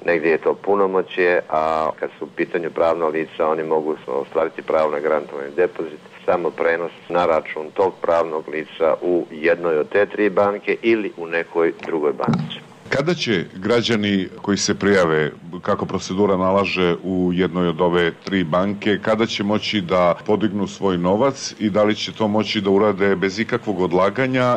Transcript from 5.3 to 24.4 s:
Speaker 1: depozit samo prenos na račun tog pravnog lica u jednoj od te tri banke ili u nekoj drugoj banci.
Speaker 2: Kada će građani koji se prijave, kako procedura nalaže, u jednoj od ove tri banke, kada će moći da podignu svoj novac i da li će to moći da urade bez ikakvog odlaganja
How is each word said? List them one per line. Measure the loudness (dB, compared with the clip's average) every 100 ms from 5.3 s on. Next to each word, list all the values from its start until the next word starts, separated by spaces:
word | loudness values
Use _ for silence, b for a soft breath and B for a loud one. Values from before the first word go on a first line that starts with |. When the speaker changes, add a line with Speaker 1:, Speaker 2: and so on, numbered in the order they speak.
| -8 -6 0
Speaker 1:
depozit | 0 -2 -10 -12 -20 -8
samo | -2 -2 -2
prenos | -2 -2 -2 -4 -10 -4
na | 0 2
račun | 0 -2 -8 -6
tog | 0 0 0
pravnog | 0 0 0 -4 -6
lica | -8 -8 -2 0 2
u | 0 0 -2
jednoj | -2 0 2 0 0
od | 0
te | 0 0
tri | 0 0
banke | 2 2 0 -2 0
ili | 2 2 0 -8
u | -6
nekoj | -4 -2 0 0 0 -6
drugoj | -2 -2
banci. | 0 0 0 -2 -10 -16 -20 -4
Speaker 2:
Kada | -2 0
će | -2 0 -2 -2
građani | -6 0 2 2 0 2 0 -2 -6
koji | -2 0
se | 0
prijave, | 0 4 4 4 2 0 -4 -12 -6
kako | -4 -2 -2
procedura | -6 -4 2 2 4
nalaže, | 2 2 2 2 2 0
u | -2 0 2
jednoj | 2 0 0 0
od | 2
ove | 2 2 2 -2
tri | -2 -2
banke, | 0 0 0 -2 -2 0
kada | 0 0 0
će | -2
moći | -2 -2 -2 -4
da | 0 2 2 2 0
podignu | 0 0 -2 -6
svoj | -4 -2 0
novac | 2 2 0 -2 -8 -4
i | 0
da | 2
li | 2
će | 2 -4
to | -2 0
moći | 0 0 -2
da | 2
urade | 4 4 2 2 2
bez | 0 -2
ikakvog | -2 -2 -2 -2
odlaganja | 2 2 2 2 0 2